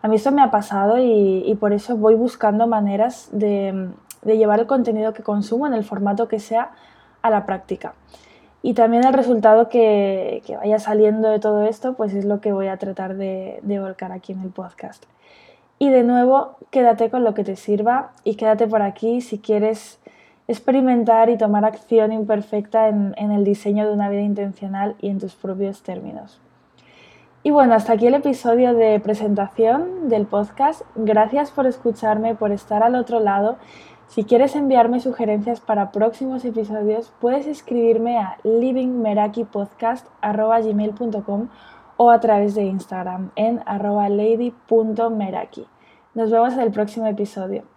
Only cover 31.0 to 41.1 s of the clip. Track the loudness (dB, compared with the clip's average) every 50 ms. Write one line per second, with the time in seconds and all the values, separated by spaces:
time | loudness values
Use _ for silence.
31 | -2 0 2 2 2 2 2 -2 -2 -2 -2 0 0 0 -2 0 -4 -4 -4 -2
32 | -2 -2 0 0 0 -4 -2 -2 -2 -2 -2 -4 -4 -4 0 2 2 2 2 0
33 | -2 -2 -2 0 0 2 0 2 0 -2 -2 -4 -12 -20 -20 -20 -20 -20 -20 _
34 | _ _ -6 -6 0 2 4 4 4 4 2 -2 0 2 4 4 4 4 2 -2
35 | -2 -4 -4 -4 -2 -2 -2 -2 -2 -4 -6 -6 _ -2 -2 -2 -2 -2 -2 0
36 | 0 0 0 -4 -8 -8 -8 -6 -8 -6 -6 -6 -6 -6 -6 -4 -2 -2 -2 -2
37 | -4 -10 _ _ -2 -2 -2 -2 -4 -6 -10 -10 -8 -6 -2 0 2 2 2 2
38 | 0 0 0 -2 -2 -4 -8 -6 -2 0 0 2 2 0 0 -2 -2 -2 -2 -2
39 | -2 0 0 0 0 0 -2 -6 -8 -6 -6 -8 -8 -8 -8 _ -4 -4 -4 -4
40 | -8 -20 _ _ -6 -4 -2 0 0 2 2 2 2 0 -2 -2 -2 -4 -4 -6
41 | -8 -6